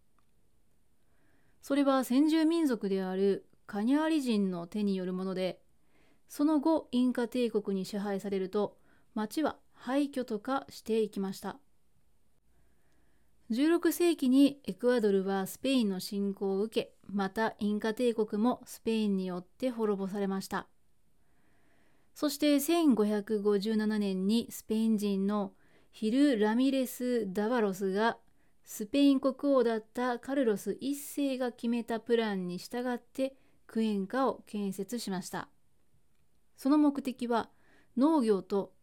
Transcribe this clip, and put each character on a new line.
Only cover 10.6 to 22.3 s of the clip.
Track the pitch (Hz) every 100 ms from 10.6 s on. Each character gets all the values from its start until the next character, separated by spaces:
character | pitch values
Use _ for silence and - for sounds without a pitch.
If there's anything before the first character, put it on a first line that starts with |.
| -
し | -
て | - 220
い | 208
き | 202
ま | 190
し | 196
た。 | 190 - _ _ _ _ _ _ _ _ _ _ _ _ _ _ _ _ _ _ _
十 | 226 302
六 | 339 339
世 | 302 349 302
紀 | 262
に | 262 277 277
エ | -
ク | 190 240
ア | 247
ド | 208
ル | 196 190
は | 196 190
ス | -
ペ | 262
イ | 269
ン | 214
の | 185
侵 | - 202 202
攻 | 196 196
を | 190
受 | 220 233
け、 | - _ -
ま | 196 190
た | 220 226 -
イ | 208
ン | 208
カ | 220
帝 | 214 247
国 | 226 214 208
も | 240 240
ス | - -
ペ | - 220
イ | 214
ン | 190
に | 185
よ | 180
っ |
て | 180 _ 262
滅 | 226 214 196
ぼ | 190
さ | 202
れ | 196
ま | 196
し | -
た。 | 190 - _ _ _ _ _ _ _ _ _ _ _ _ _ _
そ | -
し | 294